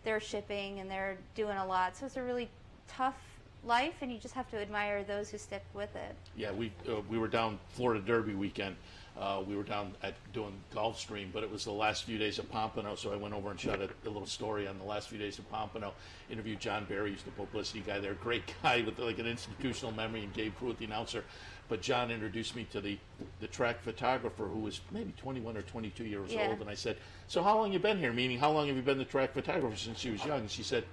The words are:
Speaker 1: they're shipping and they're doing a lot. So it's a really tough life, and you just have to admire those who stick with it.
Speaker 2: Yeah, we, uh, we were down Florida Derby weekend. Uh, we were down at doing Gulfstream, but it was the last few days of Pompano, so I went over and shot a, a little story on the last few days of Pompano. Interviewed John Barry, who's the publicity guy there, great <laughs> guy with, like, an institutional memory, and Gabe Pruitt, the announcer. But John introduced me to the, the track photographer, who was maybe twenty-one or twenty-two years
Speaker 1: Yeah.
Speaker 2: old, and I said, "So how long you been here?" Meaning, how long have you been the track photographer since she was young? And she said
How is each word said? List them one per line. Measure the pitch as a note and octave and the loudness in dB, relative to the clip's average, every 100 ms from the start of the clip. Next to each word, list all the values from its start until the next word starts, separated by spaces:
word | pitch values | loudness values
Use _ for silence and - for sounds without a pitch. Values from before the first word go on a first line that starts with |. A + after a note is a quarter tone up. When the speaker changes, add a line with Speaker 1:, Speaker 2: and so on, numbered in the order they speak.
Speaker 1:
they're | - A3 | 0 0
shipping | G#3+ G#3 G#3 G3+ G3 G3+ | 0 -4 -2 -4 -4 -6
and | F#3+ | -4
they're | F#3+ G3 F#3+ F#3+ - | -2 -2 -4 -8 -2
doing | G#3+ G3 | 0 0
a | F#3+ | 2
lot. | F#3 F#3 F#3 | 4 4 0
So | C4+ | -6
it's | C4 | -2
a | |
really | B3 B3 A#3 - - - - | 0 0 -2 -6 -18 -18 -16
tough | - B3+ C4 - - - - | 0 0 0 -12 -18 -18 -14
life, | A3+ A#3+ C#4+ - | 4 6 6 0
and | C4 | -4
you | A#3 | -4
just | B3 | -6
have | - - | -6 -4
to | A3+ | -4
admire | G3+ G#3 G#3 G#3 | -2 0 2 2
those | G3 G3+ G#3 | 0 -2 -2
who | G#3+ | -6
stick | - G3+ G3 | -8 -8 -8
with | G#3 G3+ F#3 | -8 -6 -6
it. | D#3+ - - - | -8 -10 -12 -4
Speaker 2:
Yeah, | G#2+ | -2
we, | G2 A2+ F#2+ - | 0 -2 -2 -2
uh, | A2 G2+ | -2 0
we | A2+ | 2
were | A2 | 4
down | A#2 A2+ B2 - | 4 4 2 -8
Florida | - B2 A2 F#2+ | 2 4 4 6
Derby | A#2 G#2+ | 4 6
weekend. | G2 G2 - G2 F2+ - - - - | 2 0 0 -2 -2 -12 -16 -14 -4
Uh, | G2 G2 G2 | 0 0 0
we | G2+ | -2
were | |
down | G2+ G#2 G2+ F#2+ | 0 -2 -2 -4
at | G2 - - | -6 -6 -8
doing | G2 G#2+ G2 - | -4 -4 -6 -6
Gulfstream, | - G#2+ G#2+ - G#2 F#2+ | 0 2 0 -6 -4 -4
but | G#2 | -2
it | G#2+ | -2
was | G2+ A2+ | -2 -2
the | |
last | G#2 G#2+ G#2+ - | 4 4 4 0
few | A2+ | 2
days | G#2+ G2+ | 2 0
of | G#2 | -2
Pompano, | A2+ A2 A#2 G#2 G2+ | 0 0 0 -4 -2
so | A2 | -2
I | G2+ | -2
went | G#2 | -2
over | G#2 G2+ | -4 -4
and | F#2+ | -2
shot | - G2+ | 0 0
a, | F#2+ - A2+ | 0 -4 -4
a | |
little | G#2 F#2 | -4 -4
story | - G#2+ G#2 G2 | -4 -2 0 -2
on | G2 | -4
the | G2 | -2
last | G#2 - | -4 -4
few | A2 | -4
days | G#2 G2 | -4 -6
of | F#2+ | -6
Pompano. | A2 G#2+ A2+ G2+ F#2 - - - | -4 -4 -2 -6 -6 -14 -16 -10
Interviewed | A2+ A2 G2+ | -6 -4 -2
John | A2+ G#2 G2+ | 0 0 0
Barry, | G2+ G#2 | 0 0
who's | G2 | -2
the | - | -8
publicity | F#2 G2+ G#2+ F#2+ A2+ G#2 | -8 -4 -2 -2 -4 -2
guy | G2+ | -2
there, | G2+ F#2+ | 0 -2
great | G#2 A#2 - - | 0 0 0 0
<laughs> | |
guy | C3 A#2+ | 6 6
with, | A2 A2+ | 4 2
like, | B2 A2 | 0 0
an | A#2 | 0
institutional | A#2 - G2+ C#3 A#2 B2 | -2 -4 -2 -2 0 -2
memory, | A2 A2 A2+ | -2 -2 -2
and | G#2 | -4
Gabe | F#2+ A2 G2 | -2 -2 0
Pruitt, | B2+ A2 | -2 -2
the | A2 | -2
announcer. | G#2+ A2+ A#2 - - - - - | -2 0 -2 -4 -10 -14 -14 -2
But | A2+ | -2
John | - B2+ A#2+ | 4 4 4
introduced | A#2 G#2+ G2+ A2 A#2+ | 2 0 -2 -2 -4
me | A2 | -4
to | G#2+ | -2
the, | G2+ G2+ - - - - | -2 -4 -6 -12 -12 -8
the | A2 | -8
track | - A#2+ A#2 | 2 2 2
photographer, | - A2 B2 C3 A#2 - G#2 | -4 0 4 4 2 -2 -2
who | A2 | 0
was | G#2+ G2 - | -2 -4 -6
maybe | G#3+ G#3+ F3 | -6 -6 -6
twenty-one | C3 C3 A2+ A2 | -6 -4 -4 -4
or | |
twenty-two | F#2+ A#2+ A2 - A2+ | -6 -4 -6 -4 -4
years | G#2 F#2+ | -2 -2
Speaker 1:
Yeah. | - - | 2 2
Speaker 2:
old, | G#2+ | 2
and | G#2 | -2
I | |
said, | G#2 A#2+ G#2+ - - - | -4 -2 -2 -6 -16 0
"So | - | 4
how | F3+ A3 | 8 8
long | A3 | 8
you | F#3+ | 4
been | G#3 G#3 | 4 4
here?" | C#3+ | 4
Meaning, | A#2 B2+ B2 | 4 4 6
how | C#3+ | 6
long | D3+ D3 | 8 6
have | C3+ | 4
you | |
been | B2+ C3+ | 4 4
the | B2+ | 4
track | C3+ C3 | 4 4
photographer | - - F3 B2+ G#2 | 2 2 2 2 0
since | G#2 A2+ | -4 -4
she | B2+ | -2
was | G#2 G2 | 0 2
young? | D3 | 0
And | G#2+ | 0
she | - | -4
said | A2 B2 F#2+ | 2 2 0